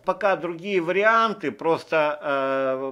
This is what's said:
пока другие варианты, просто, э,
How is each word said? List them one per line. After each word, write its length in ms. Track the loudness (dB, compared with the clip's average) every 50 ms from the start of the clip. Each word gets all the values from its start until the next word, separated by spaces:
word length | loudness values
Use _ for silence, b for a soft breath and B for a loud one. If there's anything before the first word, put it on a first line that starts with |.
| -4
пока 320 | -4 -2 0 2 0 0
другие 460 | 0 -2 -6 -8 -8 -6 -2 0 0
варианты, 680 | 0 0 0 2 4 4 4 4 2 2 0 -2 -4 -6
просто, 680 | -6 -2 0 0 0 0 0 0 2 2 2 2 0 -4
э, 680 | -4 -2 -2 0 0 0 0 0 0 -2 -2 -2 -4 -8